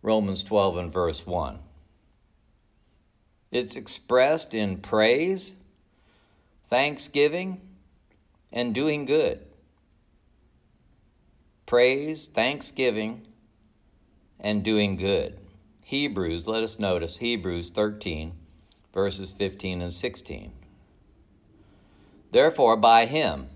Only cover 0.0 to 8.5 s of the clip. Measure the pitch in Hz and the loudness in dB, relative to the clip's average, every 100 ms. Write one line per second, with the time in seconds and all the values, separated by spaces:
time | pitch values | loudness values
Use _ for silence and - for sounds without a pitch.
0 | - 110 101 92 - 107 98 87 87 82 | 2 2 2 -4 0 2 2 0 -4 -2
1 | 85 76 - 87 71 - - - _ _ | -2 -2 -6 -4 -4 -8 -18 -20 _ _
2 | _ _ _ _ _ _ _ _ _ _ | _ _ _ _ _ _ _ _ _ _
3 | _ _ _ _ _ 123 117 - 107 - | _ _ _ _ _ -4 -4 -6 -8 -12
4 | - 123 131 123 - 113 101 90 - 107 | 0 4 4 2 -2 -4 -2 -4 -2 4
5 | 110 127 170 190 - - - _ _ _ | 4 4 2 -2 -6 -16 -20 _ _ _
6 | _ _ _ _ _ _ _ 120 143 143 | _ _ _ _ _ _ _ 2 2 -2
7 | - 143 147 165 190 185 - - _ _ | -6 2 2 2 -6 -10 -14 -20 _ _
8 | _ _ _ _ _ | _ _ _ _ _